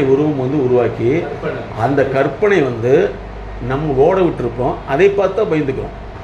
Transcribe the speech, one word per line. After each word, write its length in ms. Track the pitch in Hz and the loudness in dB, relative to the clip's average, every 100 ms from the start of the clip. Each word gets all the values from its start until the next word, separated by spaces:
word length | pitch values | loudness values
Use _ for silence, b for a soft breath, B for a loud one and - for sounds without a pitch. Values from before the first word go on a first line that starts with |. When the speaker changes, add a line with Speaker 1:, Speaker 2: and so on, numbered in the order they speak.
| 135 | 4
Speaker 1:
உருவம் 320 | 135 151 139 | 4 2 0
வந்து 160 | 127 151 | 0 0
உருவாக்கி 440 | 127 123 113 - 113 160 | 2 4 2 0 0 0
Speaker 2:
கற்பனை. 400 | - - 160 135 - - | -2 -6 -6 -6 -8 -4
Speaker 1:
அந்த 160 | 123 143 135 131 | 0 2 2 0
கற்பனை 420 | 139 - 208 196 135 | -2 0 2 2 0
வந்து 260 | 117 117 147 202 - - - - - 123 | 0 2 4 2 -4 -12 -12 -12 -8 -4
நம்ம 240 | 139 156 131 | -2 0 2
ஓட 120 | 156 190 170 | 4 4 2
விட்டுருப்போம், 500 | 135 120 113 123 117 - | 0 -4 -2 -4 -4 -2
அதை 140 | 139 196 202 | 2 4 4
பார்த்து 220 | 190 208 | 0 0
தான் 120 | 190 | 0
பயந்துக்கிறோம். 440 | 160 139 120 104 - - - | 0 -2 -4 -6 -10 -14 -14